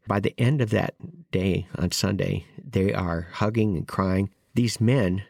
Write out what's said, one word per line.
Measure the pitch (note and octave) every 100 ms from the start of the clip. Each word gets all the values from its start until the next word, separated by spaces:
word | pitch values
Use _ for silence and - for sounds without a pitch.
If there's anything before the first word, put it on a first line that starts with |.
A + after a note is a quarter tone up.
| -
By | G2+
the | G2+ -
end | A#2+ D3
of | A2+
that | G#2+ F2+ - - - -
day | F#2 F#2+ F#2 F#2 -
on | F2
Sunday, | - G2 G2 F#2+ F#2+ - -
they | C#3 G#2 F#2+
are | G#2 F2+ E2+ F2
hugging | - G#2 A2+ G#2+ E2
and | -
crying. | - F#2+ F#2+ G2 - _
These | - A#2+ -
men | A2+ C3+ F#2 F#2+ G2+